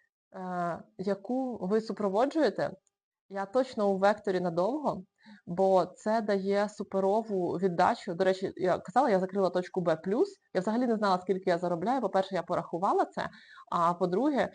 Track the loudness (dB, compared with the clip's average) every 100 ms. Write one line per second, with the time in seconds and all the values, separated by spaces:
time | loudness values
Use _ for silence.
0 | _ _ _ -12 -8 -4 -4 -6 -10 -8
1 | -4 -4 -4 -4 -4 -6 -2 0 -2 -4
2 | -2 0 0 2 0 0 -4 -6 _ _
3 | _ _ _ -8 -2 0 0 0 0 4
4 | 2 2 0 -2 0 0 -2 -2 -4 -4
5 | -10 _ -20 -20 -8 0 4 6 4 -2
6 | -2 0 0 0 0 0 0 -4 -4 0
7 | 2 0 0 -2 -2 0 0 2 2 2
8 | -4 0 2 2 -2 -2 0 0 0 2
9 | 4 2 0 0 0 0 -2 -2 0 -2
10 | 0 0 0 -2 _ -4 -2 0 0 0
11 | 2 0 0 -2 0 0 0 -2 0 0
12 | 0 0 0 -4 -2 -4 -2 -2 0 2
13 | 0 -4 -8 -8 -20 -20 -6 0 2 2
14 | 0 2 0 0 -2